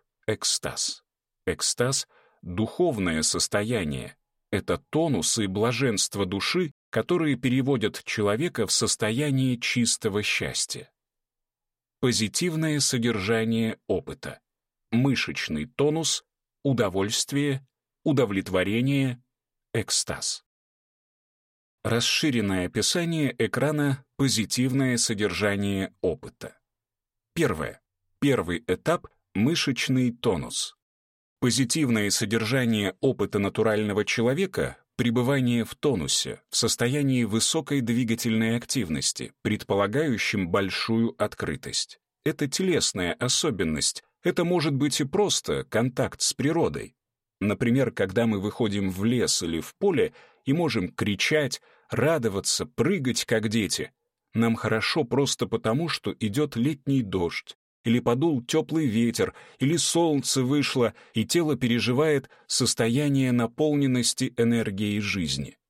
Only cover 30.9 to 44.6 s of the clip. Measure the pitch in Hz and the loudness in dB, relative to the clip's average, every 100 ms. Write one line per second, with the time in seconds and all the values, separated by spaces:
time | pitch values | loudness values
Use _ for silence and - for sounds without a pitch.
30.9 | _ _ _ _ _ 127 113 123 160 139 | _ _ _ _ _ 0 2 0 2 2
31.9 | 113 104 - 107 113 107 135 120 110 101 | 2 2 0 0 0 0 0 2 2 0
32.9 | - 139 123 98 104 98 - 110 107 107 | 0 0 0 0 0 0 2 2 2 2
33.9 | 101 101 - 117 139 190 - 67 - _ | 0 0 2 2 2 -2 -2 -4 -6 _
34.9 | - 120 117 120 139 127 120 107 - 151 | -2 0 2 2 2 2 2 -2 -2 0
35.9 | 113 69 - - 55 _ - 113 - 120 | 0 0 -2 -2 -8 _ -2 0 0 0
36.9 | 147 139 127 113 110 - 160 - 143 117 | 2 2 2 2 2 2 0 0 -2 2
37.9 | 120 120 113 120 110 113 117 120 139 92 | 0 2 0 0 2 2 0 -2 -4 -2
38.9 | 71 - - 117 - 110 104 - 101 101 | -2 -2 -4 -10 -6 -2 -2 0 2 2
39.9 | 120 156 107 - 104 90 101 98 - - | 2 0 0 -2 -2 0 0 0 -4 -2
40.9 | 113 113 - 107 - 90 73 - - - | 0 0 0 -4 -4 -6 -6 -6 -6 -6
41.9 | - _ _ 151 151 143 - 190 151 - | -12 _ _ -4 -2 -4 0 0 2 0
42.9 | - 90 - 123 - 165 104 85 78 - | -2 -4 -2 -2 0 0 0 -2 0 -2
43.9 | - - _ 175 - 170 180 | -4 -14 _ -2 0 0 2